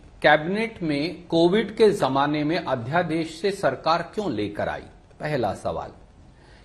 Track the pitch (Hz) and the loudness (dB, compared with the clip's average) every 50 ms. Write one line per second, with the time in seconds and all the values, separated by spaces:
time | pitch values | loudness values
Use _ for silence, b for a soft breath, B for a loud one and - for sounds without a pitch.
0 | - - - - - 156 151 156 151 170 190 214 226 226 220 - 180 156 147 139 | -20 -20 -4 2 4 6 6 4 4 0 -4 -4 -4 -4 -6 -6 -4 -2 -2 -2
1 | 147 165 - - - - 170 165 170 175 185 220 226 208 - - 226 208 165 - | -2 -4 -6 -8 -6 -2 2 4 4 4 4 2 0 0 2 4 4 4 6 4
2 | 151 131 135 139 139 147 151 151 147 147 170 180 160 139 131 123 113 120 156 175 | 2 2 2 2 2 2 0 0 0 0 0 -2 -2 -2 -4 -4 -2 -2 0 0
3 | 180 156 156 170 160 160 - - - 202 196 - - 143 131 - - 160 165 170 | 0 0 -2 -2 -4 -4 -6 -4 -4 -2 -2 0 0 0 0 0 0 0 0 0
4 | 165 - - 214 208 180 120 104 107 98 - - 101 82 76 69 - - - - | -2 -4 -6 -6 -4 -4 -2 -2 -4 -4 -4 -4 -4 -4 -4 -6 -10 -16 -20 -20
5 | - - - - - 151 151 131 113 98 92 - - 95 82 76 71 - - - | -20 -20 -14 -10 -6 -4 -2 -2 -2 -2 -2 -4 -6 -6 -6 -6 -8 -10 -14 -20
6 | - - - - - b b b b b b b | -20 -20 -20 -20 -20 b b b b b b b